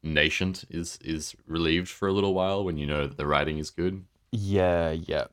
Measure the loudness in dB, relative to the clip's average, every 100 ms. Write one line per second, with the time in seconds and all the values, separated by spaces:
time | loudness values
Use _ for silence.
0 | -2 2 2 2 -2 -4 -8 -8 -8 -10
1 | -6 -6 -8 -14 -6 0 2 2 0 -2
2 | 0 2 2 2 2 0 -2 -2 -2 0
3 | -2 -2 2 2 2 -2 -4 -2 -2 -2
4 | -10 _ _ -4 0 4 4 4 0 -2
5 | -2 -4 -4